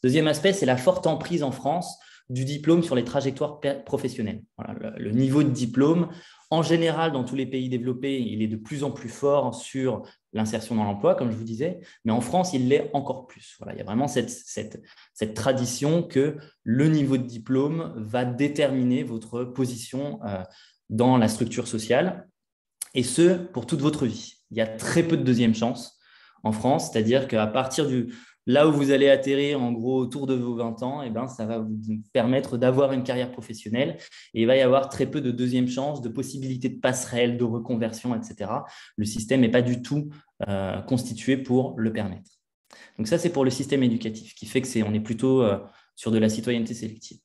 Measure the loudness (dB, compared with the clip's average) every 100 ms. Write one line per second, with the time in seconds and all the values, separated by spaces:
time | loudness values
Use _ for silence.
0 | 4 4 2 2 2 2 2 4 4 2
1 | 0 -2 -2 -2 -2 -2 -2 -2 -4 -12
2 | -20 -20 _ -6 -4 -2 4 4 4 0
3 | 0 0 -2 -2 -6 -4 -4 -4 -4 -4
4 | -4 -4 -6 -6 -12 -14 -12 -10 -10 -8
5 | -2 2 4 4 2 2 0 4 4 4
6 | 0 -6 -20 -20 _ 0 2 4 2 2
7 | 0 0 -4 -4 -4 -4 -2 -2 -2 -4
8 | -4 -2 -2 -2 -2 -4 -6 -6 -4 -6
9 | -12 -2 2 2 0 -6 -10 -4 -2 -2
10 | -8 _ _ -4 -2 -4 -4 -2 -2 0
11 | 2 2 0 -4 -6 -4 -6 -6 -16 -8
12 | -2 0 0 0 0 0 2 2 2 -4
13 | -4 -8 -10 -20 -20 -18 -14 -12 -4 -2
14 | 0 0 -4 -8 -12 -10 -10 -14 -20 -20
15 | _ -8 -8 -2 0 0 -2 -2 0 0
16 | 0 0 0 -2 -16 _ -2 2 4 4
17 | 2 0 -2 -8 -2 0 0 -2 -6 -10
18 | -4 -2 -2 0 -2 2 2 2 2 2
19 | -2 -8 -8 -8 -8 -2 -4 -4 -8 -8
20 | -8 -8 -8 -8 -8 -18 -20 _ _ 2
21 | 6 6 4 2 -2 -2 -6 -6 0 2
22 | 2 -4 -14 _ _ _ _ _ -6 -2
23 | 0 4 6 4 -2 -8 -4 0 0 2
24 | -2 -4 -12 -20 _ -2 -2 -2 0 2
25 | 2 2 4 4 4 4 0 -2 -10 _
26 | _ _ _ _ -4 0 2 2 0 0
27 | 4 2 2 0 0 0 -2 0 0 0
28 | -2 -8 -20 _ 2 6 6 6 4 6
29 | 6 6 4 2 2 0 -2 -2 0 0
30 | -2 -4 -2 -2 -2 -2 -4 -4 -6 -6
31 | -6 -6 -6 -6 -6 -4 -4 -6 -6 -8
32 | -2 0 2 2 0 2 2 4 2 2
33 | -2 -4 -4 -8 -14 -12 -6 -2 -2 -4
34 | -16 -20 -10 0 4 6 6 4 2 -2
35 | -2 0 -2 -2 0 2 0 0 -4 -4
36 | -8 -6 -8 -8 -8 -4 -4 -2 -2 0
37 | -2 0 0 2 0 -2 -4 -2 -2 -4
38 | -4 -4 -6 -10 -6 -6 -8 -18 -16 -6
39 | -4 -4 0 4 6 4 4 0 -2 -4
40 | -4 -10 _ _ -4 -2 -2 -4 -2 -2
41 | -2 -6 0 -2 2 0 0 -2 -2 -2
42 | -6 -8 -16 _ _ _ _ -20 -20 -8
43 | 0 2 2 2 2 2 0 2 2 2
44 | -4 -8 -14 -16 -2 -2 0 -2 0 0
45 | -2 -2 2 4 4 2 -4 _ _ -10
46 | 0 2 2 2 -2 -2 -2 -6 -10 -12
47 | -18 -20